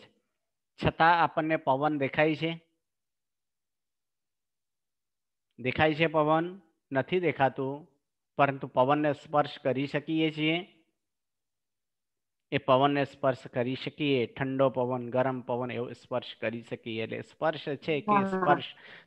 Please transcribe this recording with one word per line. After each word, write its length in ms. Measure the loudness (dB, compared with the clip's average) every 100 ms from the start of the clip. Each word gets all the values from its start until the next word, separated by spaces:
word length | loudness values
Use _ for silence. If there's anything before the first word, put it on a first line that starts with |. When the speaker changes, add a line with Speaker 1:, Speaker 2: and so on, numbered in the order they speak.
| -12 _ _ _ _ _ _ -4 -2
Speaker 1:
છતાં 360 | 4 4 6
આપણને 340 | 2 0 0 0
પવન 400 | 0 2 2 0
દેખાય 380 | 0 2 2 0
છે? 300 | -4 -6 -14 _ _ _ _ _ _ _ _ _ _ _ _ _ _ _ _ _ _ _ _ _ _ _ _ _ _ _ _ -6
દેખાય 360 | -4 2 2 4
છે 120 | 2
પવન? 540 | 2 2 2 0 -8 _ _ _
નથી 280 | -4 -2 0
દેખાતું, 720 | 0 2 0 0 -6 -8 -14 _ _ _ _ 0
પરંતુ 300 | 0 0 -2
પવનને 460 | 2 4 4 0
સ્પર્શ 460 | -2 -2 0 0 -2
કરી 280 | -2 -2 -2
શકીએ 440 | -4 -2 0 0
છીએ. 540 | 0 -2 -2 -6 _ _ _ _ _ _ _ _ _ _ _ _ _ _ _ _ _ _
એ 60 | -4
પવનને 460 | 4 4 4 2
સ્પર્શ 440 | -2 -2 -2 -2 -6
કરી 280 | -6 -4 -4
શકીએ, 500 | -8 -6 0 0 0
ઠંડો 440 | -4 -4 0 0
પવન, 400 | 2 -2 -4 -2
ગરમ 320 | -2 0 -2
પવન 300 | -6 -4 -4
એવો 220 | -6 -8
સ્પર્શ 420 | -12 -8 -8 -8 -8
કરી 200 | -6 -6
શકીએ. 420 | -10 -12 -8 -6
એટલે 180 | -6 -8
સ્પર્શ 480 | -12 _ -4 -4 -6
છે 320 | -8 -4 -4
કે 100 | 2
Speaker 2:
હા. 160 | 0 2
Speaker 1:
સ્પર્શ, 480 | 0 0 0 -2 -16 -20 -20